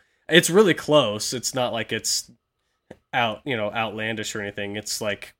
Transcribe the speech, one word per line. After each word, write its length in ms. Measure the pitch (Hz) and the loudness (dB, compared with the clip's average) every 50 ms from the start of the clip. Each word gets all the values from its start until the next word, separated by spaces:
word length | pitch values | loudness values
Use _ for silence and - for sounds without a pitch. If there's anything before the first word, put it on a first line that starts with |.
| _ _ _ _ _ - | _ _ _ _ _ 4
it's 220 | 156 175 165 - | 6 6 6 6
really 240 | 165 202 220 185 156 | 6 6 6 6 4
close. 580 | - - - 151 151 131 107 104 107 - - 135 | 0 2 4 4 4 4 4 0 -4 -6 -6 -6
It's 200 | 123 - - - | -6 -6 -4 -2
not 200 | 131 123 113 104 | -2 -2 0 -2
like 180 | 113 110 - 117 | -4 -4 -4 -6
it's 380 | 107 - - - - - - - _ _ _ _ _ _ _ _ _ _ - - - _ _ - | -6 -4 -4 -4 -4 -6 -8 -16 _ _ _ _ _ _ _ _ _ _ -20 -20 -20 _ _ -2
out, 280 | 131 120 113 107 - - | 0 0 0 0 -4 -6
you 120 | 147 131 | -4 -4
know, 160 | 110 104 104 - | -2 -2 -2 -2
outlandish 640 | 113 113 110 98 110 107 113 113 107 107 - - | -2 -4 -4 -4 -4 -4 -4 -4 -4 -6 -8 -8
or 40 | 110 | -8
anything. 360 | 101 101 101 - 101 101 101 | -8 -8 -6 -8 -8 -6 -6
It's 240 | 107 104 - - - | -8 -8 -8 -8 -6
like, 340 | 113 104 101 - - - - _ | -4 -4 -4 -6 -8 -14 -20 _